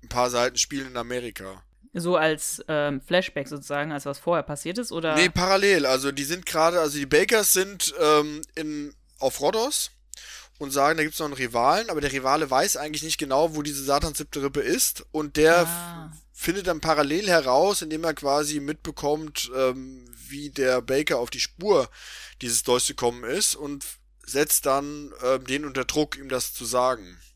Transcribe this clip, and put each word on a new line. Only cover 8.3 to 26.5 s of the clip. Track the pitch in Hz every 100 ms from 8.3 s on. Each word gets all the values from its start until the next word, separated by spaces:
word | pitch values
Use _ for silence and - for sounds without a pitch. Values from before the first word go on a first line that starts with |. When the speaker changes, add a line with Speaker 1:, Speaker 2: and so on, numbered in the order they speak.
| 151 160
Speaker 1:
in, | - 156 151 147 - _ _
auf | 135 -
Rhodos | 143 220 247 - - _ _ - - - - _
und | 139
sagen, | 139 139 160
da |
gibt's | 151 -
noch | 151
einen |
Rivalen, | 135 127 117 127 175 226
aber | 160
der | 143
Rivale | 135 131 147 151
weiß | 131 185 -
eigentlich | 151 151
nicht | 156 -
genau, | 147 135 165 156
wo |
diese | 147 139
Satans | 139 139 160 143
siebte | 151 147
Rippe | 139 139
ist | 117 190 - - -
und | 156 151 143
der | 156 170 165
Speaker 2:
Ah. | 170 175 170 160
Speaker 1:
f-, | - _
findet | - - 185 185
dann | 160
parallel | 160 151 143 160 208
heraus, | 170 131 127 185 202
indem | 160 156
er | 165
quasi | 147 143 139 147 151
mitbekommt, | 143 151 - - 147 151 156 147 120 131
ähm, | 131 127 131 131 120 120 123
wie | 139 147
der | 139 131 127
Baker | 120 135 151 139
auf | 120
die | 131
Spur | - - 196 180 120 - - - - -
dieses | 123 117
Dolchs | - 123 -
gekommen | - 123 120
ist | 120 156 208 -
und | 143 143 - - _ _
setzt | - 123 151 - 143
dann, | 135 143 147 143 -
ähm, | 127 131 127
den | 135
unter | 151 131
Druck, | 127 151 151 139
ihm | 139
das | 127 -